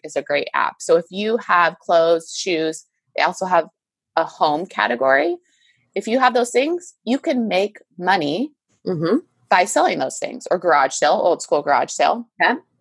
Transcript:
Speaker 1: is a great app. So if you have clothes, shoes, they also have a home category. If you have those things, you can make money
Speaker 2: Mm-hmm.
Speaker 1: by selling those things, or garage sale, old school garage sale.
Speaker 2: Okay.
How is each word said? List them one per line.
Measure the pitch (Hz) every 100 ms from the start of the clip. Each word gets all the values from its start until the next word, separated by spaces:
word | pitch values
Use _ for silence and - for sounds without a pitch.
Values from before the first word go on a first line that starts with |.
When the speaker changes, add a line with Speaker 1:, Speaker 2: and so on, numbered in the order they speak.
Speaker 1:
is | 156 147
a |
great | 143 143 -
app. | 135 - -
So | - 165
if | 170
you | 185 214 226
have | 226 180 165 175
clothes, | - 170 165 165 165
shoes, | - 190 165 160 160 - _ _ -
they |
also | 160 180 185
have | 175 160 _ _ _ _ -
a | 160
home | - 165 151 185
category. | - 107 - 135 135 226 349 _ _ _ _ _ 190
If | 214
you | 247
have | 254
those | 240 240
things, | 240 294 349 - _ 214
you | 269
can | 330 254 220
make | 180 208 - _ -
money | 180 190 147 165 294 - _ _ -
Speaker 2:
Mm-hmm. | 175 165 262 - _ _
Speaker 1:
by | 185 202
selling | 302 339 160
those | 135 -
things, | - 127 -
or | 180
garage | 175 147 139
sale, | - 151 190
old | 175 156
school | - 151
garage | 147 131 147
sale. | - 147 233 233 _
Speaker 2:
Okay. | 175 277 - _